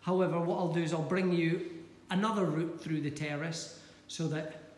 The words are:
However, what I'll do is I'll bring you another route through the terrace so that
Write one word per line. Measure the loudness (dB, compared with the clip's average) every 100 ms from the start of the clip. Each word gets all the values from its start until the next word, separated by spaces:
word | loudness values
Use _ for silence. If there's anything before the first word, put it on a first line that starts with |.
However, | 2 4 4 2
what | 0 0
I'll | 2
do | 2
is | 0
I'll | 0
bring | 0 2 2
you | 4 4 2 -2 -10 -14 -20 -2
another | 2 2 2
route | 2 2 -2 -4
through | -2 -2
the | -2
terrace | -4 -4 -2 -4 -6 -8 -14 -20 -20 -14
so | -4 -2
that | -2 -4 -10 -16